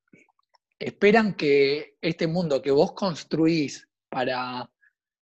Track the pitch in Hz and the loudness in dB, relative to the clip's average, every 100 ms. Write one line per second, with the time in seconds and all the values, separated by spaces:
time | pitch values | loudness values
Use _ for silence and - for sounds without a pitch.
0 | _ _ _ _ _ _ _ - - - | _ _ _ _ _ _ _ -12 -10 2
1 | 202 220 214 - 151 143 139 147 147 _ | 4 4 2 0 2 4 4 0 -6 _
2 | 170 165 165 170 165 135 139 139 185 - | -6 -2 -2 -2 -2 -2 2 2 2 0
3 | 196 143 - 156 160 165 131 - _ _ | -6 -6 -6 0 2 2 -2 -8 _ _
4 | _ 135 127 127 127 123 123 _ _ _ | _ -6 -4 -4 -6 -10 -12 _ _ _
5 | _ _ | _ _